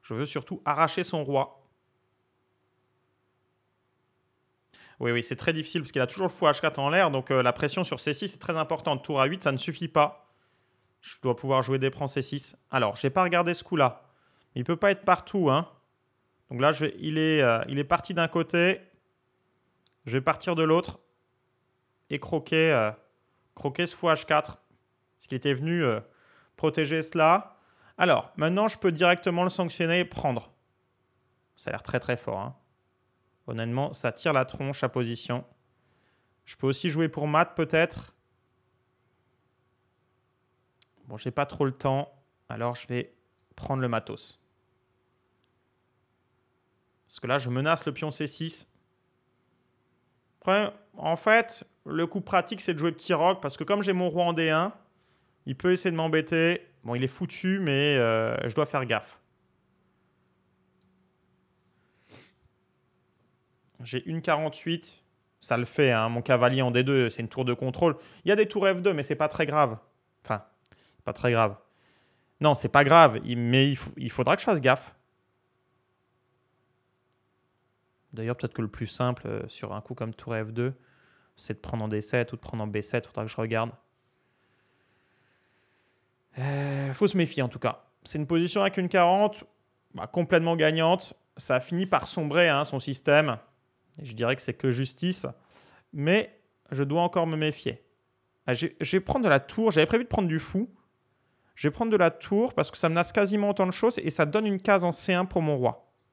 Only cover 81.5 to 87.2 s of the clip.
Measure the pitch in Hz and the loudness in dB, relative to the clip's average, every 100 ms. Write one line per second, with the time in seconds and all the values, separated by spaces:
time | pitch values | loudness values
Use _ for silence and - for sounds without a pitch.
81.5 | 107 - 117 107 107 - 123 117 117 - | -12 -8 -6 -4 -4 -2 -2 -2 -8 -10
82.5 | 113 107 104 - 123 - - 110 - 113 | -8 -6 -6 -4 -6 -6 -10 -8 -6 -4
83.5 | 113 117 123 _ _ _ _ _ _ _ | -2 -4 -8 _ _ _ _ _ _ _
84.5 | _ _ _ _ _ _ _ _ _ _ | _ _ _ _ _ _ _ _ _ _
85.5 | _ _ _ _ _ _ _ _ - 135 | _ _ _ _ _ _ _ _ -8 -4
86.5 | 139 143 139 139 131 202 185 | -4 -4 -4 -6 0 0 2